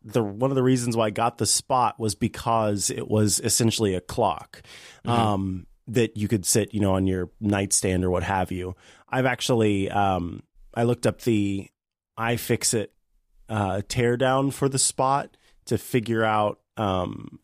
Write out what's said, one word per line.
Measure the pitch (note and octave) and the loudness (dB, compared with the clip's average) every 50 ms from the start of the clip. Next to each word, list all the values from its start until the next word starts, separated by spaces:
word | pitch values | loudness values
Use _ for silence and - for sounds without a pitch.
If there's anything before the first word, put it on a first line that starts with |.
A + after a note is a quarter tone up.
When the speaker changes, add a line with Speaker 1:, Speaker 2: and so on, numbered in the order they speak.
| - | -18
Speaker 1:
the, | A2+ G#2+ B2+ A2 | -4 -2 0 0
one | G2+ G2 G#2 B2+ C#3 | 0 -2 -2 -2 0
of | C#3 | 2
the | C3+ B2+ | 2 4
reasons | B2+ C3 B2+ A#2+ A#2+ A2+ A2+ | 4 4 4 2 0 0 0
why | A2+ A2 | 0 0
I | |
got | G2+ - A2 A#2+ - - | 0 0 0 0 0 0
the | A2+ | 0
spot | G2+ - - - - C3+ B2 A#2+ A2 - - | 0 0 -2 -2 -2 0 0 2 0 0 -2
was | A2+ A2 G2 | -4 -4 -2
because | - - G#2+ - - - A#2+ A#2 A2+ A2 G#2+ G#2 G2+ F#2+ - | -2 -2 -4 -4 -4 -2 0 2 2 2 2 0 0 -2 -4
it | - - - - | -4 -4 -2 0
was | G#2+ G#2+ G#2+ G#2 F#2+ - | 2 4 4 4 2 0
essentially | - A2+ - - B2 A2+ G#2 - A2+ G2+ F#2 | 0 0 0 2 2 2 2 2 2 0 0
a | F2+ | -2
clock, | - - - - A2+ F#2+ D#2 - - - - - - - - - - - - - - | -4 -6 -2 0 0 0 0 -2 -8 -16 -20 -20 -20 -20 -20 -20 -20 -20 -20 -10 -4
Speaker 2:
Mm-hmm. | A#2 | 0
Speaker 1:
um, | A#2+ A#2+ A2+ G#2+ G#2 G2 G2 F#2+ F#2 F#2 - - - _ _ - | 2 2 4 2 2 0 -2 -4 -4 -6 -10 -14 -20 _ _ -4
that | A2 B2 A2+ G#2+ - G#2 | 0 0 0 0 0 -4
you | G#2+ G2+ | -2 0
could | A#2 G#2 F2 | 0 0 0
sit, | - - A#2 G2+ - - | 0 0 0 0 0 0
you | G#2 | 0
know, | G2+ G2 F#2+ | 2 2 4
on | F#2+ F#2+ F#2+ | 2 2 0
your | F#2 F#2 F2+ E2+ - - | 0 -2 -4 -6 -8 -4
nightstand | A2 G2+ G2+ G2 G2 G2 - - - G2 F#2 F2+ F#2 | -2 0 0 0 0 0 -2 0 0 0 0 2 2
or | F#2 | 2
what | F2+ F2 F2 | 0 0 0
have | F2 G2 F#2+ F#2 F2+ | 0 0 0 0 -2
you. | F#2 F2+ F2+ F#2 F2+ - _ - - - _ _ | -4 -8 -8 -10 -10 -14 _ -20 -20 -20 _ _
I've | - C3 B2+ | -4 -2 0
actually, | C3 B2 - - - C3 A#2 A2 G#2+ G#2 G2 F#2+ - | 0 -2 -2 -2 0 2 2 4 2 2 2 0 -2
um, | - G2+ G2+ G2 F#2+ F2+ E2+ E2+ F#2+ - - _ _ - - - - | 0 0 0 2 0 0 -2 -6 -8 -12 -16 _ _ -20 -20 -10 -4
I | A2+ A#2 | -2 0
looked | A#2 B2 A#2+ - A2+ | 0 0 0 -2 -2
up | G#2 - | -4 -2
the | - B2 A2+ G#2 G2+ G2 G2 G2 - - _ _ _ _ _ _ _ _ _ - | -2 0 0 2 0 0 -2 -4 -8 -12 _ _ _ _ _ _ _ _ _ -6
iFixit, | A2+ A#2 A#2+ A#2 - - B2 A2 - - - A2+ G2+ - _ _ _ _ _ _ _ _ _ _ - - | -4 -2 -2 -2 -2 -2 -2 0 0 0 -2 -2 -4 -6 _ _ _ _ _ _ _ _ _ _ -12 -6
uh, | A2 G#2+ G2+ F#2+ F#2 G2+ G#2 - | -2 -2 0 0 -2 -4 -6 -4
teardown | - C3 B2 A#2+ A#2+ B2 C3 C3 C3 C3+ C#3 C#3 C3 | -2 0 0 0 2 2 2 2 2 2 2 0 0
for | - C#3 C#3 | 0 -2 0
the | C3+ C3 | 0 0
spot | - - - - C3+ C3 C3+ C#3+ - - - _ _ _ _ _ _ | 0 -2 0 0 0 2 2 0 -2 -6 -12 _ _ _ _ _ _
to | - B2 G#2 | -4 -4 -4
figure | - - - B2+ A2 A2 A2+ A2+ A2+ | -2 -2 -2 -2 0 0 0 0 2
out, | A2 G#2+ G#2+ G#2+ G#2 G#2 - _ _ _ - | 2 2 2 2 0 -2 -4 _ _ _ -4
um, | A2 G2 F#2+ F#2 F2+ - - - - - - - | -2 0 0 0 -2 -4 -6 -10 -14 -16 -18 -18